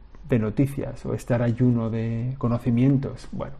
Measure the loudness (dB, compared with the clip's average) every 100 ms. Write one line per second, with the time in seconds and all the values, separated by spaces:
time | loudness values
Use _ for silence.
0 | -20 -18 0 0 2 2 0 0 -6 -8
1 | -6 -6 0 0 2 4 4 4 0 -2
2 | -2 -2 -4 -2 -2 0 2 4 4 4
3 | 0 -8 -10 -8 -8